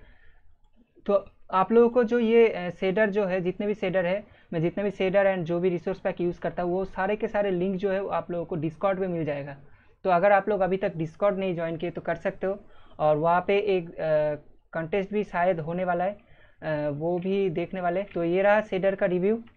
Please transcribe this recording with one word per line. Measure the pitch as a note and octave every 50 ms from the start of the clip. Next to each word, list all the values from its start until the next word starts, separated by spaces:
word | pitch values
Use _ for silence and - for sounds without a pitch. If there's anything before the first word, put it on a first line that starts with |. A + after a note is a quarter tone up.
| - - - - - - - - - - - _ - _ _ _ _ _ _ - -
तो | - G3+ G3 - - - _ - -
आप | - F#3 F#3+ -
लोगों | A3 A#3 A#3+ A#3
को | A#3+ B3 A#3+
जो | A3 A#3+ A#3+
ये, | A#3 A3 A3+ A#3 A#3 A3
अ, | - F3 F3 F3+
shader | E3+ - - F#3+ F#3 G#3+ A3 G#3+
जो | F#3+ G#3+ G#3
है, | F#3 F3+ F#3+
जितने | E3+ F3+ F#3 - G#3
भी | G#3 G#3+
shader | G#3 - F#3 E3+ F#3+ F3
है, | F3 F#3 G#3 G#3+ - - - - _
मैं | - E3
जितने | D#3 F3 F3 - G3+
भी | G#3
shader | F#3+ - G3 F#3+ F3 G3+ G3 G3 F#3+
and | F#3 E3
जो | D#3+ E3+ F3
भी | F3 F#3
resource | F3 E3+ - G3 F#3 F#3+
pack | - G3 F3+ -
use | F3 F3 E3+ -
करता | - E3+ D#3+ F3
हूँ, | F3 F3
वो | F3 F#3 F#3+
सारे | F#3 - G3 F#3 F#3+ G#3+
के | G#3+ A3+ G#3+
सारे | - G#3 G3+ G3+
link | F#3 F3 F3+ G3 F#3+
जो | F#3 G3 G3+
है | F#3 G3
वो | G3 F#3
आप | - E3+ E3 -
लोगों | F3 E3+ E3
को | D#3+ F#3
Discord | E3 C#3+ D#3+ D#3+ - - G3 G3 F#3
पे | F#3+ F#3
मिल | F3 E3 D#3+
जाएगा। | D3+ C#3+ C#3+ C#3 C#3+ C#3 C#3 - - - - _ - - _ -
तो | F#3
अगर | F3+ E3+ F3+ G3+
आप | G3+ G3 F#3+ G#3+
लोग | G#3 G3
अभी | F#3+ F3+ F#3+
तक | F#3+ G#3 G3 E3
Discord | D#3+ D#3+ D#3 - - G3+ G3+
नहीं | G3+ F#3 F#3+ F#3+ F3
ज्वाइन | D#3+ E3+ E3 E3
किए | D#3+ F3 F3
तो | E3+ F#3
कर | F3+ - E3+
सकते | E3+ - G3 F#3+ - -
हो। | F#3 G3 G#3+ - - - - - - - -
और | D3+ D3+ D3+
वहाँ | D3 D#3 E3+ E3+ F3+ F3+
पे | - G3 G3+
एक, | G3+ G#3 F#3+ F#3 E3+ E3+
अ, | - - D#3+ D#3+ D#3 D3+ D3+ D3+ D3+ C#3+ - - - - _ _
कंटेस्ट | - E3+ D#3+ D#3+ F3+ G3+ F#3+ G3+
भी | G3+ G#3+ G3+
शायद | - - F3+ F3 F#3 F#3 E3
होने | D3 D#3+ E3+ F3+ F#3
वाला | F3+ F3 F3 F3
है, | G3 G#3+ - - _ - - - - _ _
अ, | - D#3+ D#3 D3 D3 D3+
वो | D3 C#3+ D#3 E3+ F3+ F3+
भी | F3 F#3+ G3 G3 G3 F#3+
देखने | - F3+ E3+ E3 - F#3+
वाले। | F3+ F3 F3 F#3
तो | G3+ - - F3 E3+
ये | E3+ F3 F#3+
रहा | G3 G3+ G#3 G#3+
shader | G#3 - - F#3 F3+ G3 G3
का | F#3+ F#3
review, | F3 F3+ F3+ F3 G3+ A3 A#3 A#3 - -